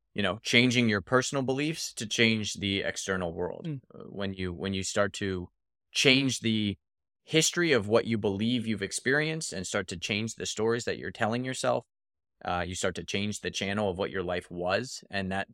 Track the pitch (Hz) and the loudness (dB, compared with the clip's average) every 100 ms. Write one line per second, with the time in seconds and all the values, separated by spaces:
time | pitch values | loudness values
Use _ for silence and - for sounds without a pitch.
0 | _ - 98 104 - 120 127 123 117 104 | _ -2 0 0 4 6 6 6 4 2
1 | - 127 - 139 127 135 151 156 - - | 2 2 2 0 0 0 -2 -4 -6 -8
2 | 110 - 113 110 101 - 98 98 - - | -4 2 4 4 -2 -2 0 0 -2 -4
3 | - 95 87 90 87 50 165 139 - - | -2 -2 -2 -4 -4 -6 -8 -8 -10 -18
4 | - - 98 95 92 85 95 95 92 107 | -12 -6 -6 -4 -6 -4 -2 -2 0 2
5 | 101 - 101 92 87 _ _ _ _ - | 2 0 -4 -4 -6 _ _ _ _ 2
6 | 139 131 135 117 113 110 104 95 _ _ | 6 6 4 0 0 2 0 -2 _ _
7 | _ _ - 160 - 175 170 127 101 113 | _ _ -2 2 2 2 4 4 4 2
8 | 107 113 104 98 113 123 110 101 98 - | 4 0 0 0 0 0 0 -2 -4 -4
9 | - 143 156 160 - 95 90 104 95 87 | 0 0 0 -4 -6 -6 -4 -2 -4 -6
10 | - 107 113 - - - 110 120 110 82 | -2 -2 -2 -4 -6 0 0 0 -2 -4
11 | 78 - 110 120 127 131 127 120 - _ | -6 -2 0 0 -4 -2 0 0 -4 _
12 | _ _ _ _ 92 90 87 92 95 87 | _ _ _ _ -4 -2 -2 -2 -2 -2
13 | 85 101 104 104 90 - 98 101 104 90 | -4 -2 -2 -4 -6 -4 -2 0 0 0
14 | 98 95 87 90 - 87 90 101 127 - | -2 -2 -2 -4 -6 -4 0 0 0 -10
15 | - 98 92 95 - | -6 -4 -2 -2 -4